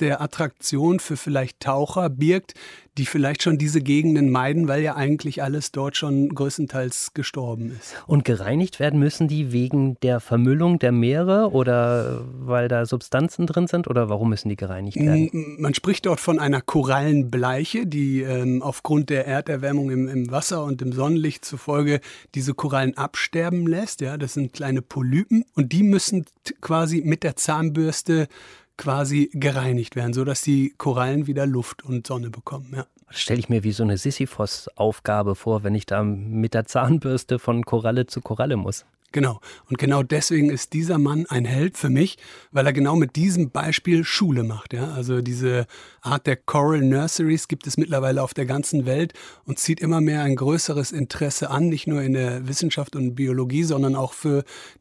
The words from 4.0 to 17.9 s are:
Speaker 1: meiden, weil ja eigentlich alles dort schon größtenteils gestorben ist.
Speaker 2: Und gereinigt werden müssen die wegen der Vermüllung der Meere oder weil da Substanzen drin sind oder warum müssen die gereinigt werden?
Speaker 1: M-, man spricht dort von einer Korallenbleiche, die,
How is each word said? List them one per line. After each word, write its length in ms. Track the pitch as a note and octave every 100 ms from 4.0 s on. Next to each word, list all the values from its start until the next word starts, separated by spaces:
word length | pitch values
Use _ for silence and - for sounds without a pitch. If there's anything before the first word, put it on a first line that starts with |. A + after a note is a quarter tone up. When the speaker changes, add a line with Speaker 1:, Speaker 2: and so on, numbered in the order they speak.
| D#3+ D3+ C#3+
Speaker 1:
meiden, 360 | B2+ C3 D#3 D#3+
weil 140 | C#3
ja 140 | D#3 D3
eigentlich 480 | C#3 D3+ D3 -
alles 280 | C#3 D3 C#3
dort 260 | C#3+ C#3 -
schon 320 | D3+ C#3 C#3+
größtenteils 840 | D3 C#3 - C#3 C3+ B2+ - -
gestorben 580 | - C3+ D3+ B2 A#2 A#2 A#2
ist. 160 | - - -
Speaker 2:
Und 160 | D3
gereinigt 560 | B2+ A2 F#2+ C#3+ F#3 -
werden 200 | D3 D3
müssen 280 | C#3+ - D#3+
die 240 | D3+ C#3
wegen 480 | B2 B2+ C#3+ C3+ B2
der 180 | B2+ B2
Vermüllung 580 | - A#2 A#2+ C#3+ E3+ F3
der 140 | B2+
Meere 560 | A#2+ A#2 D3 F3+ G3 A3
oder 720 | C3+ B2+ A#2+ A#2+ A#2+ A#2+ B2 B2 B2+
weil 300 | B2+ B2 B2
da 160 | A#2+ A#2
Substanzen 640 | B2 - C3+ E3 - F3
drin 200 | E3+ F3
sind 200 | F3 E3+
oder 180 | B2 A2
warum 220 | G#2 A2+
müssen 200 | G#2+ G#2+
die 60 | G#2
gereinigt 420 | F#2+ F#2 G2+ -
werden? 320 | D3+ D#3 D#3+
Speaker 1:
M-, 240 | E3 D3+ D3
man 140 | D3
spricht 320 | C#3 F3+ G3+ F#3+
dort 160 | D#3+
von 180 | - D#3
einer 220 | D3 C#3
Korallenbleiche, 1200 | - D#3+ C3 C3+ D3 D3 B2+ B2+ B2 C3 D#3+ A3
die, 360 | G#3+